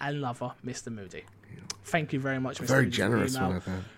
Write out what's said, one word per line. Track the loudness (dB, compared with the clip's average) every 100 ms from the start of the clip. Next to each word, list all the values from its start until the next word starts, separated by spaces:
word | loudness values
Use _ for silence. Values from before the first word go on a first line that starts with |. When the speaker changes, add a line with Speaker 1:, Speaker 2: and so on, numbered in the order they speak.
Speaker 1:
and | -4 -2
lover, | -4 -4 -8 -8
Mister | -10 -8 -8
Moody. | -10 -10 -12 -14 -20 -18 -14 -12 -12
Thank | -2 -2 0
you | 0
very | 0 0
much, | -2 -2
Mister | 4
Speaker 2:
Very | 6 6
Speaker 1:
Moody, | 4
for |
the | 4
Speaker 2:
generous | 4 4 2
Speaker 1:
email. | 0
Speaker 2:
one | 0
at | -2
that. | -4 -6